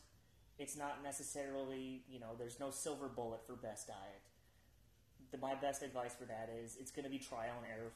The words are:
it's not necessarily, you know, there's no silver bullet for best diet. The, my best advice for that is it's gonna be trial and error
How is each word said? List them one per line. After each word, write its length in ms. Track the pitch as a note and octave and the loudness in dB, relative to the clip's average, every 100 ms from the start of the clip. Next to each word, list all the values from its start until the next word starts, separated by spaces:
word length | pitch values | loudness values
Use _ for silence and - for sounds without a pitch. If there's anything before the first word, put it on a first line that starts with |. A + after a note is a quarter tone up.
| - - - - - - | -14 -20 -20 -20 -16 -4
it's 180 | - D3 | -2 2
not 260 | C#3+ C#3 | 2 2
necessarily, 1000 | C#3 C#3 C#3 D3 C#3 C3+ C3+ C3 C3 B2+ C3 | 0 0 0 0 2 4 2 2 0 -2 -6
you 100 | B2+ | -6
know, 120 | A2+ A#2 | -4 -2
there's 200 | A#2+ A#2+ | -2 0
no 100 | C#3 | 0
silver 380 | C3 D#3+ C#3 C3+ | 2 2 2 0
bullet 360 | A#2 A#2 A2+ - | 2 2 0 -4
for 80 | A#2+ | -2
best 320 | A2+ G#2 - | -2 -2 -4
diet. 340 | G2+ G2 G2 - - - - - - - - - - C3 | -4 -6 -8 -14 -20 -20 -20 -20 -20 -20 -20 -20 -18 -6
The, 60 | C3+ | 0
my 160 | C3+ C3 | 2 6
best 260 | C#3+ C#3 | 6 4
advice 320 | C#3 B2 A#2+ | 2 2 2
for 100 | - A#2 | 0 -2
that 220 | A2 A2+ A#2 | 0 0 0
is 140 | A#2 B2+ | -2 -4
it's 120 | C3 | -4
gonna 180 | D3+ C3+ | -2 0
be 80 | C3+ | 0
trial 380 | - A#2+ A#2 A#2+ | 0 2 2 0
and 60 | A2+ | -2
error 240 | A2+ A2+ | -2 -2